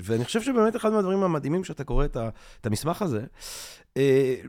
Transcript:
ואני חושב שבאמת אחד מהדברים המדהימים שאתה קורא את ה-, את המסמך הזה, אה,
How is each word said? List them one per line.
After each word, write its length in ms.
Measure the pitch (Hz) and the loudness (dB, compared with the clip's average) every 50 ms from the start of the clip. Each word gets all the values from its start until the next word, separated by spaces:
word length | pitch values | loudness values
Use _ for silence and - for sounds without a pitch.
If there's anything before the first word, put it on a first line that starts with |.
| 87 | -2
ואני 220 | 104 113 113 123 | -2 0 0 0
חושב 160 | - - 233 | 0 -2 -2
שבאמת 340 | 214 277 254 233 214 220 214 | 0 2 2 4 4 2 2
אחד 160 | 220 - 214 | 0 -2 0
מהדברים 320 | 220 214 190 185 190 196 190 | 2 2 0 2 2 2 2
המדהימים 400 | 180 160 143 139 143 165 185 185 | 2 0 0 0 -2 -2 -2 -4
שאתה 200 | - 151 - 131 | -6 -10 -10 -6
קורא 220 | - 120 131 143 | 0 2 2 2
את 100 | 139 - | 2 0
ה-, 140 | 127 113 110 - - - - - - | -4 -4 -4 -6 -10 -20 -20 -20 -6
את 40 | - | -2
המסמך 360 | 107 107 - - 156 175 - | -2 -2 0 0 -2 -2 0
הזה, 200 | 214 160 117 104 123 - - - - - - - - - - - - _ - | 0 0 0 -2 -4 -8 -14 -16 -16 -14 -14 -14 -14 -16 -18 -20 -20 _ 0
אה, 380 | 131 139 139 131 135 135 131 127 - - | 2 4 6 6 6 4 2 0 -4 -6